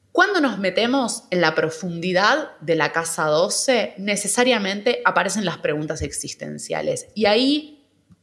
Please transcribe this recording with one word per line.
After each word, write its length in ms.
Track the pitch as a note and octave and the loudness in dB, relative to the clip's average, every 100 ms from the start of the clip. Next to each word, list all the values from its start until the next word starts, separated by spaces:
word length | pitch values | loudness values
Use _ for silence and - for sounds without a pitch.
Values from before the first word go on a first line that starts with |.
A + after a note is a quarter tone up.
| _ | _
Cuando 300 | - F#4+ F#4+ | 2 4 4
nos 160 | C#4 F#3+ | 0 0
metemos 680 | F#3+ F#3 A#3 C#4 A#3 - - | -2 0 2 2 0 -4 -4
en 100 | F3+ | 0
la 160 | D#3+ D#3 | 2 2
profundidad 1000 | D#3+ - F#3 E3+ F3+ F3+ G#3 C#4+ C#4+ - | -2 -4 -8 -4 -2 2 2 2 -2 -6
de 160 | D#3 D#3+ | -2 0
la 160 | D3+ | 0
casa 340 | E3 E3 - D#3 | 0 -2 0 2
doce, 680 | D3+ G3 - - B3 G3+ - | 2 2 0 0 2 0 -4
necesariamente 1040 | G3+ G3+ G3+ - B3 A#3 G3 G3+ G#3+ A#3 F#3+ | -4 -2 0 2 2 2 0 -2 -2 0 2
aparecen 400 | F3 F#3 F#3+ F#3 | 2 0 0 -2
las 140 | D3+ | -2
preguntas 420 | E3+ D3+ D#3 D#3 | -2 -2 -4 -6
existenciales. 1040 | D3 - D3 - D3+ D3+ - D#3+ D3+ D3 - | -6 -8 -10 -10 -12 -10 -8 -4 -2 -4 -6
Y 120 | - G#3 | -2 2
ahí 640 | G#3+ C4 D4 D4+ - _ _ _ - | 4 2 0 -4 -16 _ _ _ -10